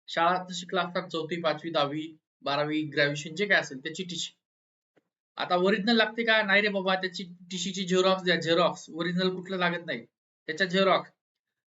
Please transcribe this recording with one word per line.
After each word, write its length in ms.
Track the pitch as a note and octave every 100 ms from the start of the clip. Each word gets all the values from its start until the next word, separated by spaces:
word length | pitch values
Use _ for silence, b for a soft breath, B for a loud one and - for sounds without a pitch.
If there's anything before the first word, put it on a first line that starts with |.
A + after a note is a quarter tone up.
| -
शाळा 300 | - E3+ F3+
तर 140 | F3+
शिकला 280 | - - F#3
असतात, 280 | F3 F#3 D3+
चौथी, 320 | E3 D#3 F3
पाचवी, 300 | E3 D3+ E3
दहावी, 360 | D#3+ C#3+ D3+ E3 - _ _
बारावी, 380 | C3+ C#3+ D3 D#3
ग्रॅज्युएशन, 520 | D3+ C#3 C#3+ C#3+ E3
जे 120 | D#3 G3+
काय 140 | F3+
असेल 180 | D3+ C3
त्याची 240 | D#3+ D#3
टीसी. 300 | F3+ E3+ - - _ _ _ _ _ _ _ _ _ -
आता 180 | - F3+
ओरिजिनल 400 | F#3 G#3+ G3 A#3
लागते 280 | A3 A#3
का? 180 | A#3 A3
नाही 180 | G#3 G3
रे 60 | G#3
बाबा, 260 | G3 F#3
त्याची 300 | F#3+ F#3 F3+ F#3 F3+ -
टीसीची 340 | F#3 F3+ F#3
झेरॉक्स 400 | F#3 F#3 F#3 F#3+
द्या, 120 | F3+ E3
झेरॉक्स, 480 | D3+ E3 E3 D3+ -
ओरिजिनल 440 | D#3 E3+ F3 F#3
कुठलं 220 | F3+ F3+ F#3+
लागत 280 | F3+ E3+ E3
नाही, 180 | B2+ - _ _ _ -
त्याच्या 180 | D#3 F#3+
झेरॉक्स. 440 | F3+ F#3+ D#3+ - _ _ _ _ _